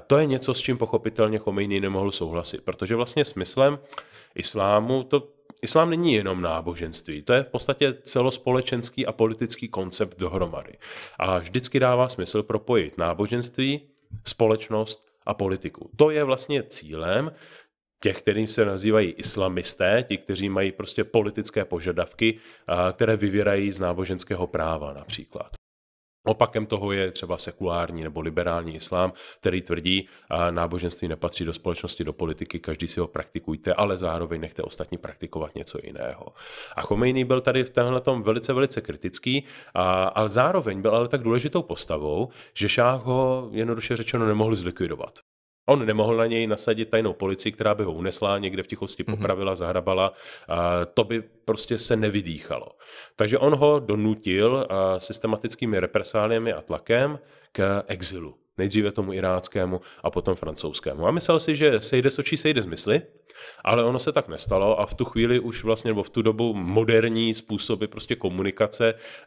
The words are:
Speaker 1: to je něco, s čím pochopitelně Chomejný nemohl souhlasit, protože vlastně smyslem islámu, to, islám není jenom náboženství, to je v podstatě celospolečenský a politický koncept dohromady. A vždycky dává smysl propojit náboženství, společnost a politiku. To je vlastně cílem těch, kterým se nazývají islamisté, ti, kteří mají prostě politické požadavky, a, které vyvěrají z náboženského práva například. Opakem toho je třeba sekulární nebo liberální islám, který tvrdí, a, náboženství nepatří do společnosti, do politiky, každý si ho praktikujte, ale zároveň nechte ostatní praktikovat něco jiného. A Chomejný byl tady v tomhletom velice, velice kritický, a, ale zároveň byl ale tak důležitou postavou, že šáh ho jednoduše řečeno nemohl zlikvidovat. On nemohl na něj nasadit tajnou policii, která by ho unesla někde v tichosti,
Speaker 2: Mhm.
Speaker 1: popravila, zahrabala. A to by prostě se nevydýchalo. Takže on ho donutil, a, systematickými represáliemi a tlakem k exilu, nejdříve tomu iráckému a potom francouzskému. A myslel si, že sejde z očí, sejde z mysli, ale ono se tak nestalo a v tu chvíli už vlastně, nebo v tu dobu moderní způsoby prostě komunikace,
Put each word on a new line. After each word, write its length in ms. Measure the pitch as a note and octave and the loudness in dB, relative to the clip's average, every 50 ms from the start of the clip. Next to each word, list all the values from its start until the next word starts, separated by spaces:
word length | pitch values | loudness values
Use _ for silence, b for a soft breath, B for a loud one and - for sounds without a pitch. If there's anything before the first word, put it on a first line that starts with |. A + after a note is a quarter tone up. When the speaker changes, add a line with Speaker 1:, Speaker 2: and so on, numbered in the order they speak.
| - | 2
Speaker 1:
to 100 | - C#3 | 4 4
je 80 | D3+ D#3+ | 4 4
něco, 280 | C#3+ C3 B2 - C3 A#2+ | 2 0 -2 -2 -2 -2
s 60 | - | -2
čím 180 | - - B2 | 0 -2 0
pochopitelně 600 | A#2+ A#2 - - A2 - A#2 A2+ - A2 G#2+ A2 | 0 -2 0 0 -2 -2 -2 0 2 2 2 2
Chomejný 420 | G#2+ - G#2 G2 G2 G2+ G2+ G2 F#2+ | -2 -2 -2 -2 -2 -2 0 0 -2
nemohl 320 | G2 G2 G2 F#2+ G2 G2+ | 0 0 -2 0 -2 -2
souhlasit, 520 | - - F2 D#2+ E2 E2+ E2+ - - - - | -2 -2 -4 -4 -4 -4 -4 -6 -8 -6 -8
protože 300 | F#2 F2 - F#2+ F#2+ A#2 | -8 -6 -6 -2 -2 0
vlastně 300 | A2+ A#2+ - - D#3 C#3 | -2 -2 -2 0 0 0
smyslem 540 | - - G2 F2+ - - C3 C3+ C#3+ D3 C#3+ B B B B B B B B B B B | 0 -2 -4 -4 -2 2 4 4 4 4 0 B B B B B B B B B B B
islámu, 680 | - - - - G#2 G2 G2+ G#2 G#2+ A2 A#2+ C3 C3 B2+ | -2 -2 -2 0 2 4 6 6 4 4 4 0 0 0
to, 240 | C3 D3 C#3 - - _ _ _ _ - - | 2 0 0 0 -2 _ _ _ _ -14 -8
islám 280 | - - - D#3+ E3 E3+ | -4 2 4 4 4 4
není 240 | E3 E3 F3 E3 B2 | 2 2 4 4 4
jenom 280 | G#2+ G2 F#2+ F#2 F2+ | 4 2 0 -2 -2
náboženství, 800 | F2 E2+ D#2+ E2 D#2+ E2+ E2 E2 E2+ D#2+ E2 - - E2 D2+ D2 | -2 -2 -2 -2 -4 -6 -6 -6 -8 -8 -8 -8 -8 -8 -10 -8
to 120 | - - B2 | 0 2 2
je 100 | C3+ C3 | 2 2
v 40 | |
podstatě 460 | - - B2+ - - C3 - C#3+ C3+ B2+ - - | 0 -6 -4 -2 -2 0 2 0 0 0 -2 -6
celospolečenský 1040 | - - C3 B2+ C3 B2+ - - B2+ B2+ B2+ B2+ - B2+ A#2+ A#2 - - C3 - | -2 0 2 2 2 0 -2 -2 0 0 2 0 0 -2 -2 -2 -4 -4 -4 -4
a 60 | - | -4
politický 560 | A2 - A2+ A2+ A2 A2 A#2 G#2+ - - B2 | 0 2 2 2 2 -2 -4 -4 -4 -8 -8
koncept 520 | A2+ - F#2+ F#2+ F#2 - - G#2 F2+ - - | -8 -6 -6 -4 -2 -2 -2 -2 -2 -4 -6
dohromady. 540 | F#2+ E2+ F2 F2+ F2+ E2+ D#2+ - - - - B B B B B B B B B | -6 -2 -2 -2 -2 -2 -4 -10 -12 -12 -20 B B B B B B B B B
A 180 | F2+ F#2+ F#2 | 0 0 0
vždycky 420 | F2+ E2+ F2 F#2+ B2 B2 - - C3+ | 0 -2 -2 -4 -2 -2 0 2 2
dává 300 | C3 B2 B2 B2 B2+ B2+ | 4 4 4 4 2 0
smysl 340 | - - F2+ - - G#2+ G#2+ | 0 -6 -6 -2 0 -2 -2
propojit 540 | - A2 G#2+ - - B2 G#2+ E2 D2 - | 0 -2 -4 0 2 2 2 2 0 -2
náboženství, 840 | F2 E2+ E2+ E2 F2 G#2 G2+ A#2+ B2 A#2+ B2 - - C3 C3+ C#3+ D3 - _ _ _ _ - - - - | -2 -2 -2 0 0 0 0 0 -2 -2 -4 -2 -2 0 0 0 -2 -6 _ _ _ _ -16 -16 -10 -6
společnost 800 | - - - A2+ A2 A2 A2 - - A2 G#2+ A2 - - - _ _ _ _ - | -6 2 2 4 4 4 2 0 -4 -2 -2 -2 -2 -6 -10 _ _ _ _ -6
a 80 | G#2 G#2 | -6 -4
politiku. 560 | - G2 F#2+ F#2+ F#2+ - E2+ - - - - - | -2 0 -2 -2 -2 -4 -10 -10 -10 -18 -10 4
To 140 | G#2+ D3+ D#3 | 4 4 6
je 140 | D3+ D3+ D3 | 6 2 2
vlastně 400 | C3 C3 B2+ - - D3 C3 - | 2 0 -2 0 -2 -2 -2 -2
cílem 680 | - - - D#2 D2+ D#2 D#2 D#2+ F2 G2 B2 D3+ D#3+ D#3+ B B B B B B B B _ _ _ _ - - | -2 -6 -6 -6 -8 -8 -4 -2 0 0 0 0 -4 -8 B B B B B B B B _ _ _ _ -2 -2
těch, 140 | G2 F#2 - | -2 0 2
kterým 260 | - G#2+ G2+ G#2+ A2 | 0 0 2 2 0
se 180 | G#2+ - A#2+ G#2+ | 0 2 2 2
nazývají 440 | G2+ G2 F#2 G2 G#2+ G#2+ A2 G2+ E2+ | 2 2 0 2 4 4 4 4 2
islamisté, 920 | - - - - - G#2 F#2+ F#2 F2+ F2+ F2 - - - F#2 F#2 G#2+ B2 B2+ | -2 -2 -2 0 0 2 0 0 0 0 0 0 0 2 2 4 4 2 2
ti, 100 | - G2 | 0 -6
kteří 320 | - - - F#2+ F#2+ G2 G2+ | -6 -4 -6 -4 -4 -2 -2
mají 220 | F#2+ F#2+ G2 F#2+ | 0 0 0 0
prostě 320 | F#2+ - G2+ - - G#2+ G2+ | -2 -6 -8 -6 -2 -4 -2
politické 640 | - - A2+ G2+ G#2 - A2 G2+ - - A2 F#2+ | 2 2 2 2 2 -2 -4 -6 -4 -2 -4 -2
požadavky, 720 | - F#2 E2+ D#2+ F#2 E2 F2 E2 - - - A2 A2+ A2 B B B B B B | -2 -4 -4 -4 -2 -2 -2 -2 -4 -2 0 2 2 2 B B B B B B
a, 240 | - F2 F2+ F2+ F#2 | -2 0 0 0 0
které 260 | F#2+ - A#2+ A2 A2 | 2 0 2 2 2
vyvěrají 540 | G2 G#2 G2+ F#2+ G#2 G2 G#2 G2+ G2 G2+ G2+ | 2 2 0 2 2 2 2 2 2 0 -2
z 80 | F#2 F#2 | -2 -2
náboženského 680 | F#2 F2 F2 F2 F#2 F#2 F#2+ E2+ - - G2+ F2+ F2+ | -2 -2 -2 -2 -4 -4 -4 -6 -4 -6 -4 -4 -4
práva 460 | - - E2 D#2+ E2 E2 D2+ D2 C#2+ C#2+ | -4 -2 -2 -2 -2 -2 -4 -6 -10 -10
například. 540 | C#2+ D2 - - - - _ - - - - - - _ _ _ _ _ _ _ _ _ _ _ _ - | -12 -12 -10 -10 -12 -12 _ -12 -14 -12 -10 -12 -14 _ _ _ _ _ _ _ _ _ _ _ _ 0
Opakem 380 | G#2+ A2 - A#2 - - A2 G#2+ | 0 4 4 4 2 2 -4 -2
toho 260 | G#2 A2 G2 G2+ G2+ | -2 -4 -4 -2 -2
je 200 | G2 G2 F#2+ F#2 | 0 0 0 -2
třeba 260 | F#2 - F#2 E2+ F2 | -2 -6 -6 -6 -6
sekulární 680 | E2+ - E2+ - - G2 F2 E2+ E2+ E2+ D#2+ E2 E2 D#2+ | -6 -6 -8 -8 -4 -4 -2 0 -2 -2 -4 -6 -8 -8
nebo 180 | D#2 D2+ D#2+ | -6 -6 -6
liberální 540 | D#2+ E2 D#2 F2 F2 F2 E2+ E2+ E2 E2 D#2 | -6 -4 -2 -2 -2 0 -2 -2 -4 -6 -10
islám, 380 | D#2+ - - F#2 F2+ F#2 F2+ - B B B B B | -10 -8 -4 0 0 0 0 -2 B B B B B
který 220 | - F#2+ F2+ F#2+ | -2 -2 -2 -2
tvrdí, 460 | - - E2+ E2 D#2+ F2 F#2+ F#2+ F#2+ B B B B B | -2 -2 -4 -2 0 2 2 0 0 B B B B B
a, 220 | - E2+ F2 F2 | -2 0 0 0
náboženství 560 | E2+ E2+ E2+ E2+ F2 E2 F2 E2+ - - F#2 | 0 0 -2 -2 -2 -4 -4 -4 -4 -4 -6
nepatří 380 | E2 D#2+ - - E2 - - E2+ | -6 -6 -4 -4 -4 -4 -4 -6
do 80 | D#2+ D#2+ | -6 -6
společnosti, 500 | - - F2+ E2+ - - E2+ - - E2 | -4 -4 -4 -6 -4 -6 -8 -6 -6 -6
do 100 | D2+ - | -6 -4
politiky, 460 | - F2 D#2+ D#2 - E2 - - D#2+ | -4 -4 -6 -4 -6 -8 -10 -10 -10
každý 280 | - E2 D#2 - E2+ | -6 -8 -6 -6 -6
si 120 | E2+ - F2+ | -6 -4 -4
ho 80 | E2+ | -4
praktikujte, 640 | - - D#2 - - - - - - D#2+ D2+ - F#2 F2 | -4 -4 -8 -8 -8 -10 -10 -6 -6 -8 -4 -2 -2 2
ale 240 | - G#2 G2+ F#2+ | 2 2 0 0
zároveň 440 | F2 F#2 E2 E2 E2 E2+ D#2+ E2+ D#2+ | -2 -2 -4 -2 -4 -4 -4 -6 -8
nechte 220 | D#2+ D#2+ - - D#2+ | -8 -10 -8 -10 -8
ostatní 340 | - - - - - F2+ | -8 -8 -10 -8 -8 -8
praktikovat 580 | E2 - - - - - - - D#2+ D#2 D2 - | -10 -10 -12 -12 -12 -12 -10 -8 -8 -8 -8 -8
něco 240 | C#2 - - - - - | -10 -10 -8 -10 -10 -12
jiného. 420 | - - - A#1+ B1 - - - - B B B B B B B B B | -12 -10 -8 -8 -8 -8 -10 -16 -20 B B B B B B B B B
A 60 | - | -6
Chomejný 440 | - - G#2 G#2+ B2 B2+ C3 C3 B2 | -2 0 2 4 4 4 4 2 2
byl 160 | B2 C3 B2+ | 2 2 2
tady 220 | - C3 B2+ C3 B2 | 2 2 2 0 0
v 60 | B2 | 0
tomhletom 540 | - B2 A#2+ B2 B2+ B2 B2 C3+ C3 A#2+ G2 | 2 2 2 2 2 0 0 0 0 0 0
velice, 300 | A2 A2 A#2 A2 - B2+ | 0 0 0 0 0 2
velice 280 | B2+ C#3 C3+ - A#2 | 2 2 0 0 -6
kritický, 600 | - - D2 - - F2+ - - - B2+ C3 C#3+ C#3 B B B B B B | -6 -8 -10 -6 -6 -6 -6 -4 -2 0 0 0 -2 B B B B B B
a, 300 | F2 F2+ F#2 F#2 F#2 F#2+ | 0 2 4 4 2 2
ale 260 | F#2 - G#2+ A2 G#2+ | 2 2 0 0 2
zároveň 520 | G2 A#2+ C3 E3 F#3+ F3+ B2+ A2 F#2+ G2 | 4 2 4 4 2 0 0 -2 -4 2
byl 140 | F#2+ A2 G#2+ | 2 4 4
ale 120 | A#2 A#2+ | 4 2
tak 160 | A#2+ - C3 A#2 | 2 -2 -2 0
důležitou 380 | A2+ A#2 B2 A#2+ D3 - F3 | 2 2 2 0 0 -2 -2
postavou, 680 | E3+ - F2 - - - E2 D2 D2+ D2+ D2+ F2+ B2+ B2 B B B B B | -2 -2 -6 -8 -4 -4 -4 -2 -2 -2 0 -2 -2 -4 B B B B B
že 160 | - G#2 G2 | -4 -2 0
šáh 340 | - B2+ A#2+ B2 C3 C3 A2 | 2 4 4 4 4 2 0
ho 460 | B2+ B2+ C3 C3 C3 B2+ C3 B2 A2 | 0 2 2 2 2 0 -2 -4 -6
jednoduše 440 | G#2 G#2+ A2+ A#2 A#2 A2+ - - A#2+ | -4 -2 -2 0 -2 -4 -2 -4 -4
řečeno 320 | A2+ A2+ - - A#2 A2+ | -4 -2 -2 0 2 2
nemohl 280 | G#2+ G#2 G#2+ A2 A2+ A2+ | 2 4 4 4 4 2
zlikvidovat. 640 | G2+ F2 F2 F2 - - - D#2 - - - - - _ _ _ _ _ _ _ _ - - | 0 0 -4 -4 -4 -4 -4 -4 -8 -10 -12 -12 -20 _ _ _ _ _ _ _ _ 4 4
On 140 | C#3+ C#3+ A2+ | 4 4 4
nemohl 320 | A2 G#2 G#2+ G#2+ A2+ A2+ | 2 2 2 4 4 4
na 80 | A2+ A2+ | 2 2
něj 220 | A#2 A#2 A2+ A2+ | 2 2 0 0
nasadit 420 | G#2+ G#2 - - A#2 A2 A2 A2 - | 0 -2 -2 0 0 0 0 0 0
tajnou 240 | - A2+ A2+ G2 F2 | 2 2 2 2 -2
policii, 380 | - G2 F#2+ F#2+ F#2 - G#2+ | -2 -2 -2 -2 -2 -4 -4
která 240 | - - G#2+ G#2+ G#2 | -4 0 0 0 2
by 80 | G#2 G#2 | 2 0
ho 80 | F2+ | -4
unesla 460 | D#2+ D#2+ F2+ F#2+ - - G#2+ G2 G2+ | -4 -4 -4 -4 -2 -2 0 0 0
někde 260 | G2+ G2+ F#2+ F#2+ F#2+ F2+ | 0 -2 -4 -4 -6 -6
v 40 | |
tichosti, 360 | - G2+ - G2 F#2 - - - | -8 -8 -8 -8 -8 -8 -8 -6
Speaker 2:
Mhm. 100 | A2+ G#2+ | -6 -4
Speaker 1:
popravila, 380 | G2+ G2 G2 F#2+ F#2+ G2 G2 F#2+ | -2 0 0 0 2 0 -2 -2
zahrabala. 580 | F2+ F2 E2+ F#2 F2+ F2 G2 F#2+ F#2 F#2+ F#2+ B B B B B B B | -2 -2 -2 -2 0 0 2 2 2 2 2 B B B B B B B
A 380 | - E2 F2 F2 F2 F2 F2 F2 - - | -4 -2 0 2 2 2 0 0 0 0
to 100 | B2 A2 | 0 0
by 180 | G2 A#2 A2+ - - _ _ - | 2 0 -6 -6 -8 _ _ -4
prostě 320 | - A2 - - - A#2+ | -2 -2 -2 -2 -4 -2
se 180 | G#2+ - - A#2 | -2 0 0 2
nevydýchalo. 680 | A2 A2 G#2 G2 G#2 F2+ E2 D#2+ D2 - - C#2+ A#1+ - - - B B B B B B B B | 2 2 0 0 0 -4 -4 -8 -10 -8 -8 -8 -8 -8 -12 -20 B B B B B B B B
Takže 220 | - G#2+ G#2 A#2+ | -2 0 2 2
on 180 | - - D3 D3+ | 4 4 4 4
ho 240 | C3+ D3 D3 D3 C#3+ | 6 6 4 4 4
donutil, 880 | A#2+ G2+ G#2 G#2+ G#2 A2 G#2+ G#2+ - F#2+ F2+ G2 G#2+ A#2+ C3 C3+ - - | 2 0 0 2 2 2 0 0 0 0 2 4 4 4 4 2 -2 -2
a, 300 | F#2+ F#2+ F#2+ F#2+ F#2+ F#2 | 0 0 2 0 0 -2
systematickými 800 | - - G#2+ - - A2 G#2+ G#2 - A2 - - B2+ A2+ G#2 F#2 | -4 -6 -6 -4 0 -2 -2 0 -2 -6 -4 -2 -2 0 0 0
represáliemi 760 | F2+ - - G2+ - - - G#2+ G#2 A2 A#2 A2+ A2+ A2+ F2 | 0 0 0 -2 -2 0 0 0 2 2 0 0 0 -2 -4
a 80 | D2+ | -4
tlakem 580 | - - D#2+ D2+ - - A#2 B2 C3+ C#3+ D3 C#3+ b b b b b b | -6 -6 -8 -6 0 2 2 2 2 0 -2 -6 b b b b b b
k 320 | - - F#2+ G2 G2 G2+ - | -2 0 0 0 0 -2 -2
exilu, 480 | - G2 F2+ F2+ - F#2+ F2 D#2+ D2 - _ _ _ - - | -6 -6 -2 -2 -2 -2 -4 -10 -12 -14 _ _ _ -4 -2
nejdříve 320 | F#2+ G2+ G2+ G#2+ G#2 G2+ | -2 2 2 2 2 2
tomu 220 | - G#2+ G2 F#2+ F#2+ | 0 -2 -4 -4 -2
iráckému 680 | F#2 F#2+ F#2 F#2 F#2 - - - G2+ F#2 F2+ F#2 F2+ B B B B B | -2 0 0 0 0 -2 -2 -2 -2 -2 -2 -2 -6 B B B B B
a 80 | F2 | -2
potom 240 | - F2+ - G2 F2+ | -2 0 0 0 -2
francouzskému. 720 | - D#2+ D#2+ D2+ - - D2+ D2+ - - - C#2 D2+ E2 | -2 -4 -8 -8 -6 -8 -6 -6 -4 -6 -6 -4 0 0
A 40 | A2 | 2
myslel 280 | D#3 F3 - - E3 D3+ | 2 2 2 2 2 2
si, 160 | - D#3+ D3+ | 2 0 0
že 260 | C#3+ D#3 D3 A#2+ G#2+ | 4 4 6 6 4
sejde 300 | - - C3+ B2+ B2+ C3+ | 2 4 2 4 4 2
z 80 | - - | 2 0
očí, 180 | C#3 - D#3+ | -2 -2 -2
sejde 240 | - - D#3 - B2 | 2 2 2 2 2
z 40 | G2+ | 0
mysli, 360 | F2 D#2+ - - G2+ A#2+ E3+ - - _ _ _ B B B B B B B B | 0 -2 -2 2 4 2 2 2 -2 _ _ _ B B B B B B B B
ale 200 | F#2+ A2+ A#2+ A#2 | 2 4 4 4
ono 160 | A#2 C3 B2 | 2 2 0
se 120 | - - | -2 0
tak 160 | - D3 - | 0 0 -2
nestalo 520 | - D#2+ - - - G2+ F#2+ G2 G#2+ G#2+ - | -2 -8 -6 -2 0 2 4 4 4 4 4
a 60 | G2+ | 2
v 80 | - - | -2 -2
tu 120 | - A2+ | -6 -6
chvíli 340 | - - A2+ A#2 A#2 B2 B2 | -2 0 0 2 4 2 2
už 240 | - A#2 A2+ - - | 0 -2 -8 -6 0
vlastně, 260 | A2 A2 - - A#2 | 0 0 0 0 -2
nebo 140 | A2 G#2 G2 | -2 -2 -2
v 60 | - | -2
tu 120 | - A#2+ | -2 2
dobu 320 | A2 A2+ G#2+ A2 A#2+ A#2 G#2 | 2 2 2 2 0 0 0
moderní 800 | G2 F2+ F2 G2 A2 A2+ A2 A#2 A2+ A2+ A#2 A2+ A2+ A2+ A2+ A2 | -2 -2 2 2 2 4 6 6 6 6 4 0 0 0 0 0
způsoby 520 | A2+ - - G#2+ G2+ - - A2 G2 A2 | -2 -4 -6 -4 -4 0 -2 -2 -2 -2
prostě 300 | G#2+ - G#2 - - A#2 | -6 -6 -10 -6 -6 -6
komunikace, 800 | - - F#2 F2+ F#2 G2 G2 F#2+ - G#2+ G2+ - - A#2 A2+ A2+ B B B B B B | -2 -2 -2 -2 0 -2 -2 2 0 0 0 2 2 2 2 2 B B B B B B